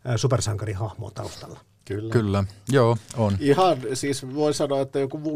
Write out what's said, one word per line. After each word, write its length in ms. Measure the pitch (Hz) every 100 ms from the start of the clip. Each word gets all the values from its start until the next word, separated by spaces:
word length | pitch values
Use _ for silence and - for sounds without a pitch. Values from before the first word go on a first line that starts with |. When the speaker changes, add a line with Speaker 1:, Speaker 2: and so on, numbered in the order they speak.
| 127
Speaker 1:
äh, 60 | 113
supersankarihahmoa 960 | 131 127 110 104 107 95 107 - -
taustalla. 480 | - 101 - - - _ _ -
Speaker 2:
Kyllä. 260 | 101 110
Speaker 3:
Kyllä, 320 | 120 104 98 98 - -
joo, 280 | 131 117 113 - 123
on. 200 | 107 98
Speaker 2:
Ihan, 380 | 143 139 180 135 120
siis 400 | 127 143 135 131
voi 200 | 143 151
sanoa, 280 | 147 147 135
että 180 | 135 143
joku 180 | 135 156 156